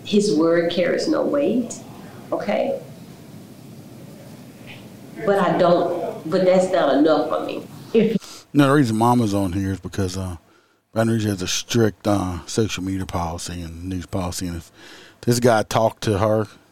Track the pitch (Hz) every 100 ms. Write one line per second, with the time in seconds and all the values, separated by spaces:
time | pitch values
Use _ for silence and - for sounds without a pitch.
0 | - 208 202 156 165 170 170 - 160 -
1 | - - - 285 190 240 233 - - -
2 | - - - - 208 - - - - -
3 | - - - - - - - - - -
4 | - - - - - - - - - -
5 | - - 208 196 175 165 175 175 175 175
6 | 160 151 160 180 185 185 185 170 147 277
7 | 160 151 - - - - - - - 226
8 | 190 - - - - 143 139 147 123 110
9 | 117 123 110 101 98 92 95 95 92 -
10 | 92 92 92 85 _ _ _ _ _ 110
11 | 113 113 107 98 90 - - 117 110 -
12 | 107 101 92 87 - - 107 - 95 95
13 | 92 92 85 85 - 87 82 82 92 92
14 | 85 98 90 87 90 87 - _ - -
15 | - _ - 120 120 110 101 120 113 -
16 | 113 98 107 110 107 - _